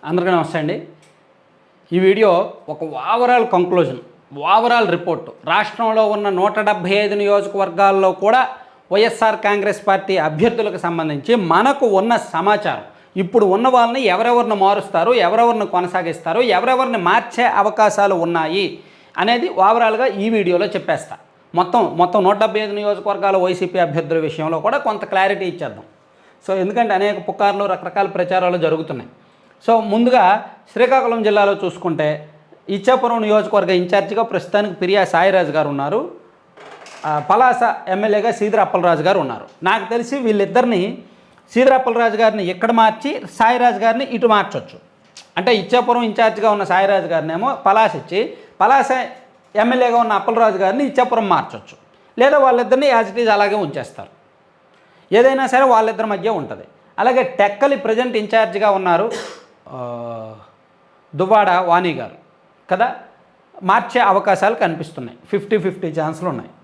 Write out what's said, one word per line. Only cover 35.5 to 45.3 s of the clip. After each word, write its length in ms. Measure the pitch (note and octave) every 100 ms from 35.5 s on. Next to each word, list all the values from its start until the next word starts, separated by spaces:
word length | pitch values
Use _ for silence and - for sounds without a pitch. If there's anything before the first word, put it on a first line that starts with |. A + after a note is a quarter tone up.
గారు 160 | D3 D3
ఉన్నారు. 440 | C#3 C#3+ G#3 E4 - _ _ _ _ - - - - D#3
ఆ, 140 | D3+
పలాస 400 | - G#3 B3+ B3 A#3+ F3+ -
ఎమ్మెల్యేగా 440 | F#3+ G#3+ G#3 A3
సీదిరి 300 | - G#3 A3
అప్పలరాజు 420 | F#3+ F#3 F3 D#3+
గారు 160 | D#3 G3
ఉన్నారు. 260 | C#3 A2 - _
నాకు 260 | F3 A3 F#3+
తెలిసి 300 | A#3 A#3+ C#4
వీళ్ళిద్దరిని, 800 | A#3 G#3 G3 F#3 A#3+ G#3 F#3+ B3+ - _ _ _ _
సీదిరి 220 | A3+ C4 C4
అప్పలరాజు 400 | B3+ A#3 A#3 G#3
గారిని 280 | A3 G#3+
ఇక్కడ 280 | F3+ F3+ A3+
మార్చి, 500 | A#3 A3 A3 C#4 F4 F3 -
సాయిరాజు 380 | A3+ B3 B3 G3+
గారిని 280 | A3+ A#3 -
ఇటు 220 | A#3 A#3+
మార్చొచ్చు. 520 | G#3 F#3 C3+ - - _ _ _ - -